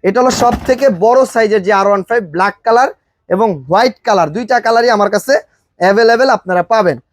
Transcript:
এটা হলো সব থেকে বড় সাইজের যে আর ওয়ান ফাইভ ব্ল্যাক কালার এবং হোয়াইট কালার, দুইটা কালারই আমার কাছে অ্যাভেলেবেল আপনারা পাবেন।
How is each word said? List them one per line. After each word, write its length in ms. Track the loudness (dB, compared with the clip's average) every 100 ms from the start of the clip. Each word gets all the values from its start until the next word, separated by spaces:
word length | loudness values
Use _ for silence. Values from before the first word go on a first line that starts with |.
| -2
এটা 100 | 0
হলো 120 | 0 0
সব 120 | 0 0 -2
থেকে 180 | -2 -2 0
বড় 160 | 2 2 0
সাইজের 280 | 0 0 0 0
যে 60 | 0
আর 60 | 0
ওয়ান 120 | -2 -2
ফাইভ 140 | -4 -4
ব্ল্যাক 200 | -2 -2 -2 0
কালার 220 | 2 0 -4 _ _ -6
এবং 180 | -2 -2 -4 -2
হোয়াইট 280 | 0 0 -2 -2
কালার, 220 | 0 0 -4
দুইটা 200 | -4 -2 0
কালারই 240 | 0 2 0
আমার 140 | 0
কাছে 200 | -2 0 -2 -2 _ _ _
অ্যাভেলেবেল 480 | 0 2 2 2 2 0
আপনারা 240 | -2 -4 0
পাবেন। 260 | 0 0 -2 _